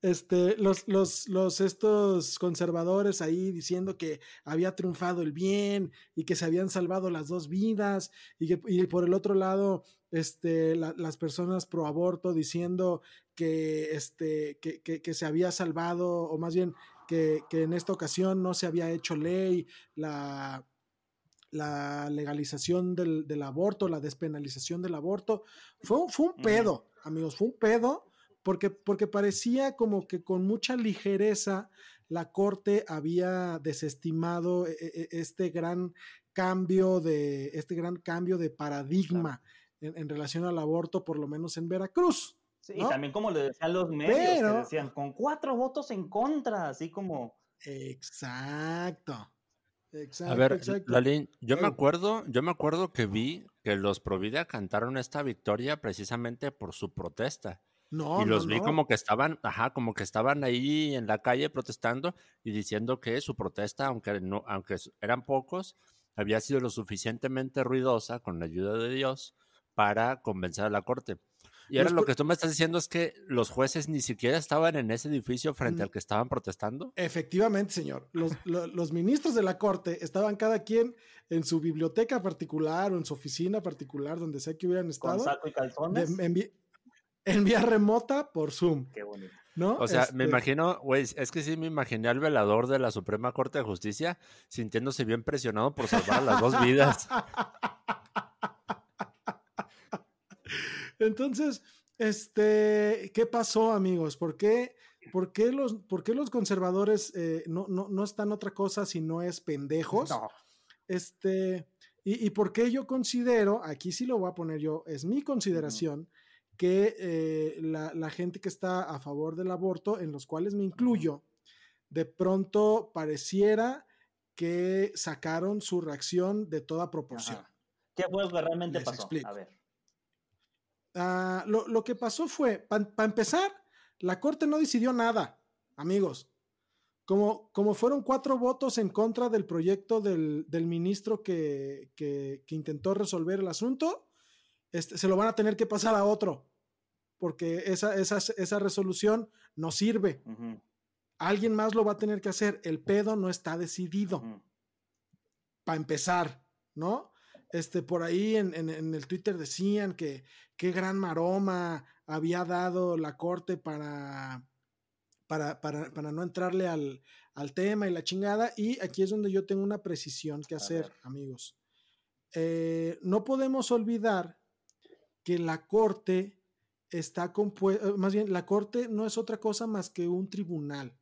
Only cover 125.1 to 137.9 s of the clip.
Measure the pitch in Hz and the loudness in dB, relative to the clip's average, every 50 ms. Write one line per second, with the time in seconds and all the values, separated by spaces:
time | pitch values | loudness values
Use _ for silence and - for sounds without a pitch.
125.1 | 156 - - 160 160 165 175 196 208 208 202 - - 180 170 156 147 131 - - | -6 -6 -4 -2 -2 0 0 0 -2 -2 -4 -2 -2 -2 -2 -2 -6 -6 -6 -2
126.1 | 175 180 180 190 202 214 214 170 156 156 143 - 160 160 175 170 170 160 139 131 | 0 2 2 2 0 -2 -2 -4 -4 -6 -6 -4 -4 -4 -4 -4 -4 -8 -8 -8
127.1 | - - 113 - 123 98 - _ _ _ _ _ _ _ _ _ _ - 185 180 | -10 -10 -8 -8 -10 -10 -14 _ _ _ _ _ _ _ _ _ _ 4 4 6
128.1 | 180 196 196 185 175 175 151 165 165 175 175 170 143 - 127 131 - - - - | 6 4 2 2 2 2 4 4 2 2 0 0 0 0 0 0 -4 -4 -6 -2
129.1 | 160 156 131 110 101 101 92 - _ _ _ _ _ _ _ _ _ _ _ _ | -2 -2 -2 -2 -8 -8 -10 -14 _ _ _ _ _ _ _ _ _ _ _ _
130.1 | _ _ _ _ _ _ _ _ _ _ _ _ _ _ _ _ _ 180 175 180 | _ _ _ _ _ _ _ _ _ _ _ _ _ _ _ _ _ -2 0 0
131.1 | 185 185 185 185 185 185 180 208 208 220 214 - 233 226 220 - 247 - 240 233 | 0 0 0 0 -2 -2 -2 0 0 0 2 2 0 0 0 0 -4 -2 -2 -4
132.1 | 220 - 320 330 - - 302 247 208 - - _ 208 214 214 208 - - 214 220 | -2 -2 -4 -4 -2 0 2 2 2 0 -2 _ 0 0 0 -2 0 0 0 2
133.1 | 214 226 220 - - 339 381 403 392 - _ _ _ _ _ _ _ _ - 180 | 2 2 0 2 4 2 2 2 -2 -6 _ _ _ _ _ _ _ _ -4 -4
134.1 | 180 185 - 285 311 285 320 302 294 302 311 294 - 240 220 254 254 240 233 233 | -4 0 0 -2 0 2 0 0 2 2 2 2 2 2 2 2 2 2 2 2
135.1 | 233 220 160 - - _ _ _ _ _ _ _ _ - 143 165 185 202 196 170 | 2 2 0 -2 -6 _ _ _ _ _ _ _ _ -8 -4 0 2 2 2 2
136.1 | 135 - - _ _ _ _ _ _ _ _ _ _ _ _ _ _ _ _ - | -2 -6 -16 _ _ _ _ _ _ _ _ _ _ _ _ _ _ _ _ 0
137.1 | 190 196 208 208 214 202 - _ _ - 202 208 208 208 - 247 | 2 4 4 4 2 -2 -6 _ _ 2 2 2 4 4 2 2